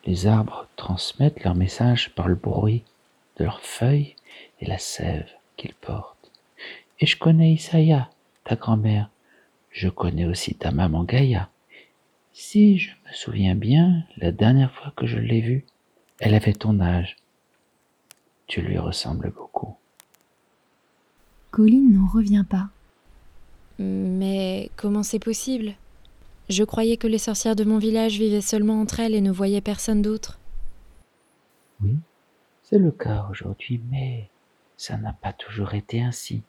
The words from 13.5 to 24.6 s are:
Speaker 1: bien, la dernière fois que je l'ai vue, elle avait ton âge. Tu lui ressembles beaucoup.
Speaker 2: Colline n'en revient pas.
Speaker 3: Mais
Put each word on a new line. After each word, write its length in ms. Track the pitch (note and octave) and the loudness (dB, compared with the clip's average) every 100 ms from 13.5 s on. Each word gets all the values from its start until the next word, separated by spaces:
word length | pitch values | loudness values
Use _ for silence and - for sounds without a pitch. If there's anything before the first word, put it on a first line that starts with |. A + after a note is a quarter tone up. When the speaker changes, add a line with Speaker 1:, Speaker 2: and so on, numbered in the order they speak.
Speaker 1:
bien, 500 | F#2 G2+ C#3+ F3 E3+ D#3+ - | 2 4 4 6 4 -2 -4
la 160 | E2+ | -4
dernière 400 | E2+ G#2+ C3 C3 | 2 4 4 2
fois 220 | - C#3+ - | -2 -14 -6
que 100 | B2 | -4
je 120 | A#2 | -4
l'ai 240 | A#2 A#2 | 0 0
vue, 240 | A2+ C3 - _ _ _ _ _ | 0 -4 -6 _ _ _ _ _
elle 140 | G#2+ | 4
avait 200 | G#2+ G#2+ | 4 4
ton 260 | G2+ G#2+ G#2 | 0 2 2
âge. 360 | F2+ F2 F#2 - _ _ _ _ _ _ _ _ _ - _ _ _ | 2 0 -2 -10 _ _ _ _ _ _ _ _ _ -20 _ _ _
Tu 160 | - | -6
lui 160 | F2 F2 | -4 -4
ressembles 520 | E2 - - E2 - | -4 -6 -6 -6 -6
beaucoup. 460 | - - - A2+ G2 _ _ - _ _ _ _ _ _ _ _ _ _ _ _ _ _ | -10 -10 -10 -10 -14 _ _ -20 _ _ _ _ _ _ _ _ _ _ _ _ _ _
Speaker 2:
Colline 420 | - G#3+ B3+ C4+ | 4 6 8 8
n'en 140 | G3 F#3+ | 6 4
revient 400 | G#3+ G#3 G3+ F#3+ | 2 2 2 2
pas. 200 | F#3+ G3 _ _ _ _ - - - - - - - | -2 -4 _ _ _ _ -20 -20 -20 -20 -20 -20 -8
Speaker 3:
Mais 920 | F#3+ F#3+ F#3+ F#3 F#3+ G3 F#3+ F#3+ | -6 -4 -2 -2 -2 -2 -4 -6